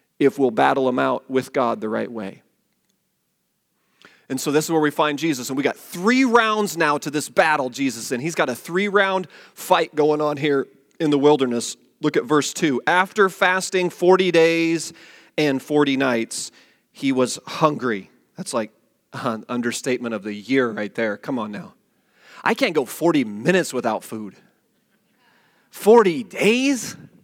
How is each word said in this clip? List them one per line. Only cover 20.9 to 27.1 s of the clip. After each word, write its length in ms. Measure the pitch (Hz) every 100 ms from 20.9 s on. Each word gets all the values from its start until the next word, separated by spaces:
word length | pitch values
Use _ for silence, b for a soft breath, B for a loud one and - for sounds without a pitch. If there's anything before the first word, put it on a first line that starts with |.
there. 240 | - 113 101
Come 200 | - 131
on 140 | 107
now. 220 | 101 90 _ _ b b b b b
I 120 | -
can't 200 | 233 254
go 120 | 151 123
forty 360 | - 165 160
minutes 520 | 113 104 131 185 156
without 280 | 127 117 104
food. 320 | - 113 104 - _ _ _ _ _ _ _ _ _ _ _ _ _
Forty 540 | - 196 233 196 151
days? 760 | 110 190 190 247 269 262 - - -